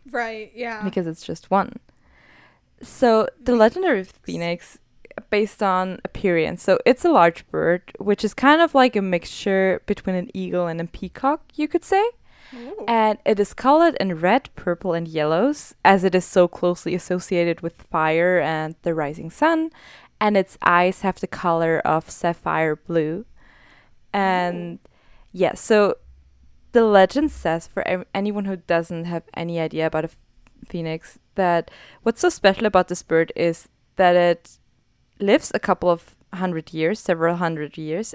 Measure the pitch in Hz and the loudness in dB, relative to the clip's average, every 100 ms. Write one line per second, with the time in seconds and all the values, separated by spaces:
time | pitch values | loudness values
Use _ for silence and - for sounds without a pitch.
0 | 262 240 226 220 214 214 233 220 196 190 | -10 -8 -8 -10 -14 -12 -10 -8 -6 -4
1 | 165 160 - 165 - 196 - - - _ | -6 -8 -12 -12 -2 -2 -2 -8 -20 _
2 | _ _ _ _ _ _ _ _ - - | _ _ _ _ _ _ _ _ -20 0
3 | 240 220 202 - 247 240 220 359 370 208 | 2 4 0 -4 0 4 4 4 0 -2
4 | 185 _ - 170 170 175 - - _ _ | -4 _ -10 -6 -6 -6 -10 -20 _ _
5 | - - - 208 214 - 202 185 185 180 | -20 -20 -4 -2 -2 -2 0 0 -2 -6
6 | - - 196 170 156 175 - 185 - 254 | -12 -4 0 0 0 -2 0 4 4 4
7 | 349 240 170 - - 156 160 180 - - | 4 6 6 2 -6 -2 0 0 -4 -6
8 | 202 202 208 - 269 311 339 269 254 214 | -2 -2 -2 0 2 4 4 4 4 2
9 | 190 175 - - 202 190 190 - - 202 | -2 -4 -4 -8 -2 2 2 0 -4 -6
10 | 190 180 - 190 185 180 170 165 170 - | -4 -4 -6 -8 -4 -4 -2 -4 -8 -10
11 | 180 - 269 320 - - 302 339 - 381 | -14 -4 -2 -2 -6 -6 -4 -6 -2 0
12 | 466 - _ _ - 247 247 427 220 233 | 0 -4 _ _ -20 -18 -16 -8 -2 2
13 | 214 214 - 208 202 - 254 302 339 - | 2 0 0 0 -2 -2 2 4 4 2
14 | 196 160 175 247 - - 185 170 185 165 | -2 0 2 2 -2 -8 -6 -4 -4 -4
15 | 165 160 151 165 262 294 - - 185 196 | -4 -2 0 2 0 -2 -10 0 4 4
16 | 185 185 - 190 175 - 175 175 - 180 | 4 0 2 2 2 2 -4 -2 -6 -6
17 | - 180 - 175 170 165 165 - - 165 | -6 -6 -2 0 0 -2 -8 -12 -6 -2
18 | 156 160 180 180 147 156 156 165 175 160 | 0 2 2 2 0 -2 -6 -6 -6 -4
19 | 147 160 165 - 311 320 320 - - - | -4 -8 -12 -2 0 0 -4 -10 -20 -20
20 | _ - 214 202 190 - - 175 180 - | _ -4 0 0 -2 0 2 4 2 0
21 | 196 - - - 180 165 165 165 - 160 | -4 -4 -8 -4 -2 0 0 0 0 0
22 | - - 170 170 165 156 160 151 - 170 | -2 -6 -4 -4 -4 -2 0 -2 -4 -2
23 | 156 180 240 - - _ _ _ _ _ | -2 -4 -12 -20 -20 _ _ _ _ _
24 | _ 202 190 185 180 175 170 180 _ _ | _ -2 0 0 -2 -4 -10 -14 _ _
25 | _ - _ 180 175 - - 214 202 - | _ -20 _ -2 -2 0 2 4 4 0
26 | - - _ _ - - _ 240 226 202 | -10 -20 _ _ -20 -20 _ 4 6 8
27 | 190 285 302 - 165 165 - - - 185 | 6 4 -2 -2 -4 -4 -4 -6 -4 -4
28 | 180 196 208 202 196 185 - 170 165 170 | -4 -6 -4 -4 -6 -6 -2 -2 -2 -6
29 | 170 170 - - 170 170 160 160 160 156 | -6 -8 -8 -10 -6 -4 -4 -2 -2 -2
30 | 165 - _ _ _ _ - 175 160 160 | -4 -10 _ _ _ _ -12 -8 -6 -8
31 | - - _ - 180 170 - - - - | -12 -20 _ -2 2 2 -2 -12 -20 -6
32 | 226 - 359 - 196 190 214 185 180 180 | -4 0 -2 2 2 2 2 2 0 -4
33 | - 165 165 - 170 165 - _ _ - | 0 0 0 0 -2 -2 -10 _ _ 2
34 | 180 180 175 170 - - _ _ _ _ | 4 6 4 0 -6 -20 _ _ _ _
35 | _ - 196 262 - 214 - 180 180 170 | _ -4 2 2 2 -4 -2 0 0 -2
36 | - _ _ 180 185 160 - 160 160 214 | -4 _ _ -6 -4 -4 -6 -4 -2 -2
37 | - 165 165 175 170 156 147 - 156 170 | -2 0 0 0 -2 -4 -8 -10 -8 -6
38 | 226 | -8